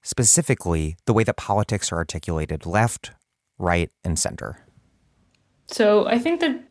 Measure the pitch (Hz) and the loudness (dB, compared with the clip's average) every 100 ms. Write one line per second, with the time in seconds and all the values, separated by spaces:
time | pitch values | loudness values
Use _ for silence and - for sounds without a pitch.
0 | - - 113 - 160 131 87 82 78 82 | -8 0 4 4 2 0 0 0 -2 -4
1 | - 110 113 - - 104 104 104 - 85 | 0 2 2 -2 -2 -2 0 -2 -2 -4
2 | 82 80 - 80 78 76 85 98 117 - | -4 -6 -4 -4 -4 -6 0 2 2 0
3 | - - _ _ _ _ 90 87 82 _ | -14 -20 _ _ _ _ 0 0 0 _
4 | - 80 - - - - _ _ _ _ | -4 -2 -4 -6 -12 -14 _ _ _ _
5 | _ _ _ _ _ _ - - 214 208 | _ _ _ _ _ _ -16 2 4 4
6 | - 240 311 339 320 254 - | 2 0 0 0 -2 -4 -10